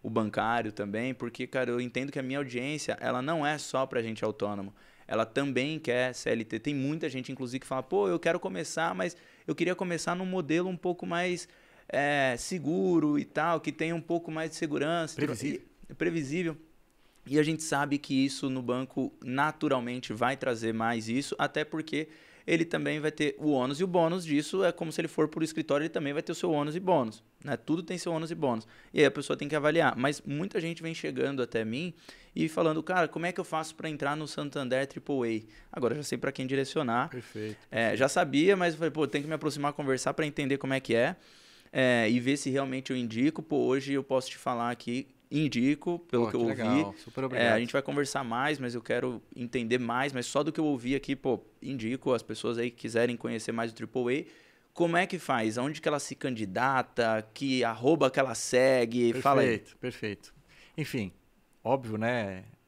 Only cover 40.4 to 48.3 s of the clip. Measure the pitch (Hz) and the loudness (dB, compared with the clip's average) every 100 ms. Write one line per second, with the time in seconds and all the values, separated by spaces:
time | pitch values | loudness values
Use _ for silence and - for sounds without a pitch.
40.4 | 139 139 135 135 131 113 135 180 - - | -2 0 0 -2 2 4 4 0 -16 -20
41.4 | - - - - 127 120 110 120 123 139 | -20 -20 -6 2 4 4 4 4 2 0
42.4 | 139 135 135 131 131 127 120 110 139 160 | 0 0 0 -6 -4 -4 -2 2 2 0
43.4 | 151 143 123 135 135 139 135 131 127 - | -2 2 4 2 0 -4 2 0 0 -6
44.4 | - 120 117 120 - 123 135 _ _ 143 | -4 -2 -2 -4 -4 -4 -6 _ _ 0
45.4 | 151 113 131 147 180 175 - 120 113 120 | 2 4 2 2 -2 -4 0 2 2 2
46.4 | 117 107 113 135 101 98 - 131 131 127 | 0 0 2 2 2 -6 -12 -6 -4 2
47.4 | 120 110 120 143 135 143 139 139 123 | 4 4 2 -2 0 0 0 -2 -2